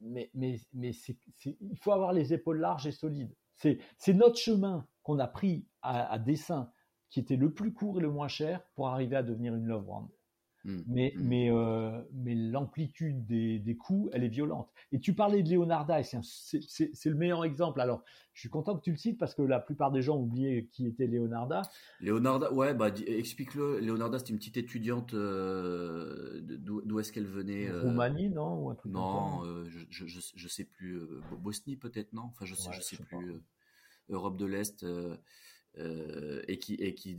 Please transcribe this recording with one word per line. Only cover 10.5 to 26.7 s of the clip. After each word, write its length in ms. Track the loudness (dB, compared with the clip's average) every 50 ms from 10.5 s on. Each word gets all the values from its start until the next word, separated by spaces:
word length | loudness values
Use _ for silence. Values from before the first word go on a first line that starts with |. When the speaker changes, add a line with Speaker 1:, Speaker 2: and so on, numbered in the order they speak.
| _ _ -8
Speaker 2:
Hmm. 180 | -6 -6 -6 -4
Speaker 1:
Mais, 260 | 0 2 2 2 2 2
Speaker 2:
Hmm. 120 | 0 0
Speaker 1:
mais, 240 | 2 4 4 6 6
euh, 500 | 6 4 4 4 2 0 0 -2 -4 -6 -8 -10 -8
mais 220 | -6 -4 -2 0
l'amplitude 880 | 0 0 0 -2 -2 -2 -4 -4 -4 -4 -4 -4 -4 -4 -2 -2 -4 -2
des, 340 | 0 0 2 2 2 0 0
des 180 | -2 -2 -4
coups, 320 | -4 0 0 2 2 2 0 0
elle 100 | 0 0
est 60 | 0
violente. 420 | 0 0 -2 -2 -2 -4 -8 -10 _ -18 -8 -2
Et 80 | -2 0
tu 140 | 2 2 4
parlais 280 | 4 6 6 6 6 6
de 60 | 6
Leonarda, 500 | 6 4 6 4 2 2 2 2 2 2
et 40 | 2
c'est 140 | 0 -4
un, 40 | -6 -6
c'est, 380 | -8 -12 -14 -8 -2 -2 -2
c'est, 300 | -2 -2 0 0 0 0 0
c'est 160 | 0 0 2
le 60 | 2
meilleur 280 | 4 4 4 2 2 2
exemple. 360 | 0 2 2 0 2 2 2
Alors, 220 | 2 2 0 -2 -4 -14 -20 -20 -20 _ -20
je 80 | -14
suis 80 | -10 -4
content 280 | -4 -2 -2 0 -2
que 40 | 0
tu 100 | 0 -2
le 60 | -2
cites 200 | 0 0 -2 0
parce 160 | 0 -2 -2 2
que 60 | 2
la 180 | 4 4 4 2
plupart 320 | 2 -2 -2 0 2 2
des 100 | 4 4
gens 160 | 4 4 2
oubliaient 520 | 2 2 0 0 2 2 2 2 0 0 -4
qui 160 | -4 -2 -2
était 200 | -2 2 2 2
Leonarda. 560 | 2 2 2 2 0 0 -2 -2 -2 -2 -2 -4 -6 -10 -20 -20 -20 -14 -4
Speaker 2:
Leonarda, 540 | 0 2 2 4 4 4 4 4 2 2 2
ouais, 200 | 4 4 4 4
bah, 180 | 4 2 2
dis, 120 | 2 0 -2
explique-le. 760 | -2 0 0 -2 -4 -6 -8 -8 -6 -2 -2 0 0 0 0
Leonarda, 400 | 0 0 0 0 0 0 -2 -2
c'était 120 | -2 -4
une 60 | -4
petite 200 | -4 -4 -4 -4
étudiante, 560 | -4 -4 -4 -6 -4 -2 0 0 -2 -2 -2 -2
euh, 1300 | -2 0 0 0 0 0 -2 -2 -2 0 -2 -2 -2 -2 -4 -4 -6 -6 -8 -8 -10 -10 -10 -10 -10
de, 140 | -10 -10 -10
d'où, 240 | -8 -6 -6